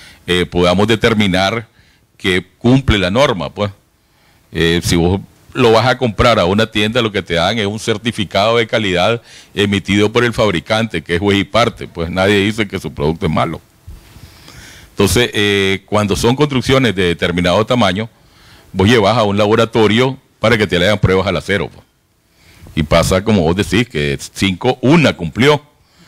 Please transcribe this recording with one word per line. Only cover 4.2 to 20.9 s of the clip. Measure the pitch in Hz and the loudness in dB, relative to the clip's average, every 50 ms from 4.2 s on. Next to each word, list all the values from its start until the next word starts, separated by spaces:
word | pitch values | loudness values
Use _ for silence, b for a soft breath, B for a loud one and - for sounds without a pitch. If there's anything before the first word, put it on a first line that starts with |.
| b b b b b b - | b b b b b b -4
Eh, | 82 82 82 85 87 85 | 0 0 2 2 0 0
si | - 92 | 0 0
vos | 87 82 87 95 98 - - _ _ _ - - | 2 2 2 0 -2 -4 -8 _ _ _ -12 -4
lo | 135 127 117 113 | 0 2 4 4
vas | 110 110 | 4 4
a | 131 127 | 2 0
comprar | 127 131 117 95 - 117 123 113 107 | 0 -2 -4 0 2 2 2 4 4
a | 90 | 2
una | 85 98 107 113 | 2 2 0 0
tienda, | 107 - 107 104 107 110 - | -2 -2 -2 -2 -2 0 -2
lo | 117 110 | -2 -2
que | 98 101 87 | -2 -4 -6
te | - 85 | -4 -2
dan | 82 82 92 110 117 | -2 0 0 -2 -2
es | 104 | -4
un | 98 104 113 | -4 -6 -6
certificado | - - 107 104 104 120 104 - 104 78 - 98 101 113 117 117 | -4 -4 -4 -4 -4 -6 -6 -6 -6 -4 -2 0 0 2 2 0
de | 113 | 0
calidad | 107 - 117 110 98 90 85 90 107 117 117 B B B B B B B | 0 -2 -2 -2 0 0 0 2 0 0 -2 B B B B B B B
emitido | - 104 101 101 98 85 - 98 101 104 104 110 | -2 0 0 0 -2 -2 0 0 2 2 2 2
por | 120 120 | 2 0
el | 120 110 | 0 0
fabricante, | - 113 104 90 82 73 - 110 110 113 110 - 85 76 | 0 0 0 0 -2 -4 -2 -2 -2 -2 -4 -6 -8 -6
que | - 85 | -4 -4
es | 85 | -2
juez | 98 101 101 101 | 0 0 0 0
y | 92 | 0
parte, | - - 110 120 117 - - 69 58 | 0 0 0 0 0 -2 -6 -12 -14
pues | - 85 82 82 | -10 -8 -8 -6
nadie | 87 92 95 101 104 101 98 | -2 0 2 2 2 2 2
dice | 107 107 113 110 98 | 0 -2 -4 -6 -6
que | 98 92 | -6 -10
su | - 80 67 | -10 -10 -8
producto | - 71 76 82 82 95 | -4 -4 -4 -2 -2 -4
es | 85 78 | -4 -2
malo. | - 123 110 80 - _ _ _ _ _ - - B B B B B B B B B B B B B B B B B B B | -2 -2 -4 -6 -10 _ _ _ _ _ -20 -20 B B B B B B B B B B B B B B B B B B B
Entonces, | B - 101 95 85 120 120 113 - | B -2 0 0 2 0 0 0 0
eh, | 113 104 104 101 101 98 95 98 95 - | -2 0 0 0 0 0 0 -2 -4 -4
cuando | - 101 104 104 98 101 | -4 -2 0 0 0 -2
son | 120 - 117 127 | 0 0 0 0
construcciones | 135 151 147 139 127 113 - 135 135 135 113 95 | 0 0 0 -2 -2 -2 0 0 2 2 0 0
de | 95 92 | 0 0
determinado | 87 85 - - 87 85 87 90 87 87 101 110 | 0 0 -2 -2 -4 -2 0 0 0 2 0 0
tamaño, | - 127 123 110 95 90 101 110 120 _ b b b b b b b b b b b - | 0 0 0 2 0 0 -2 -6 -10 _ b b b b b b b b b b b -4
vos | 92 92 | 0 2
llevas | 104 127 117 101 95 110 | 4 4 4 4 2 2
a | 123 110 | 2 0
un | 101 98 101 | 0 0 0
laboratorio | 107 104 110 113 113 110 - 120 110 101 104 113 127 135 131 - _ _ _ _ | 0 2 2 2 0 0 2 2 2 2 2 2 0 0 -2 -8 _ _ _ _
para | - 110 120 107 | -2 0 0 0
que | 104 | 0
te | 87 87 87 | 0 0 0
le | 87 | 0
hagan | 101 | 0